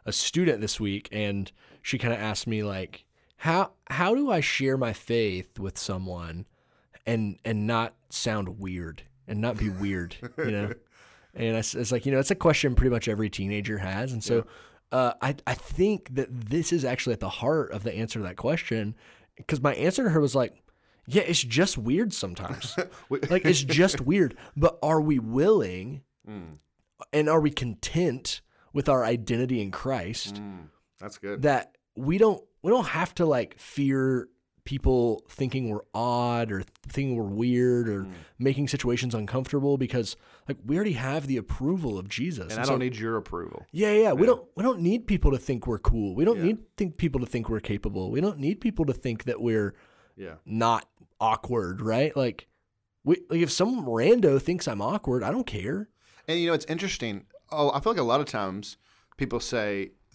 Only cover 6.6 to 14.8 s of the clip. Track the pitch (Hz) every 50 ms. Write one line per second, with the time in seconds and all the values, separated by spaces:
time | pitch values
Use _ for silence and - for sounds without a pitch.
6.6 | _ _ _ _ _ _ _ - - 113 117 113 107 101 92 - - 110 110 104
7.6 | 104 113 117 113 117 113 - _ _ - - - - 120 107 104 98 92 95 107
8.6 | 98 92 92 87 85 82 76 - - - _ _ _ - 110 104 110 123 110 107
9.6 | 110 104 92 92 101 98 95 90 85 85 - - 123 120 - - 160 113 104 101
10.6 | 101 101 - - _ _ _ _ - - - _ _ _ - - 113 113 113 113
11.6 | 110 - - 131 117 - 127 117 - 139 135 131 135 - 196 - - 165 151 -
12.6 | - 135 123 - 123 131 120 113 - 117 104 104 110 98 - - 95 98 104 104
13.6 | 98 110 107 98 95 92 95 101 127 135 127 113 - - 120 113 107 - - -
14.6 | - - _ _